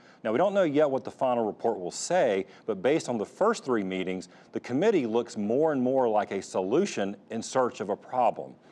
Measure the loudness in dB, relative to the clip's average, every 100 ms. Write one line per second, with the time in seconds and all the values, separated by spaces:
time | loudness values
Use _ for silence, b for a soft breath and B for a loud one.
0 | B B -2 2 2 2 2 4 2 0
1 | -4 -2 0 0 0 -2 -2 -2 -4 -6
2 | -2 2 2 2 -2 B -6 -2 2 2
3 | 0 -4 -4 0 0 0 0 -2 0 -4
4 | -4 -6 -8 B B -10 -4 0 2 2
5 | 2 0 -2 -4 0 2 2 2 2 2
6 | 2 2 0 -4 -4 -4 0 2 2 -2
7 | -4 -6 -10 -10 -4 0 0 -2 -6 -6
8 | -4 0 2 0 -8 -16 B